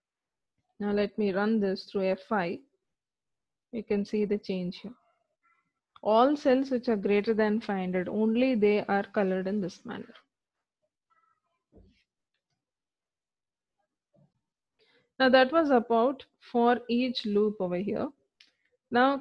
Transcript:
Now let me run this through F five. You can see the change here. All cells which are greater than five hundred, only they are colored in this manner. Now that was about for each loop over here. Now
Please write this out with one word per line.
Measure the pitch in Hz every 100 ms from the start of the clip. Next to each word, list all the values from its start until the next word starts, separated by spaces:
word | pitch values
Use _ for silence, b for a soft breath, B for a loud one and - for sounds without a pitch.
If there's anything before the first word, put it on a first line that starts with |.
| _ _ _ _ _ _ _ -
Now | 208
let | 202 202 -
me | 208
run | 185 208 226
this | 196 190
through | - 202 190
F | 185 -
five. | 214 175 240 _ _ _ _ _ _ _ _ _ _ _
You | 233
can | - 202
see | 202 214 202
the | 208
change | - 185 180 -
here. | 202 - _ _ _ _ _ _ _ _ _ _
All | - 220 269 294
cells | 277 254 269
which | 247 247
are | 214
greater | 202 202 208 214
than | 214 220
five | - 196
hundred, | 185 185 180
only | 208 220 226 262 233
they | 208 208 -
are | 202
colored | 202 214 190 185 185
in | 208
this | 175 - 240
manner. | 196 - - _ _ _ _ _ _ _ _ _ _ _ _ _ _ _ - - _ _ _ _ _ _ _ _ _ _ _ _ _ _ _ _ _ _ _ _ _ _ _ _ _ _ _ _ _ _ _ _ -
Now | 262
that | 262 262
was | 330 294
about | 247 233 226 254 277 - _
for | - 240 233 240 -
each | 240 254 240 214
loop | 202 214 208
over | 180 175
here. | 202 214 294 - _ _ b b b _ _
Now | 240 262 277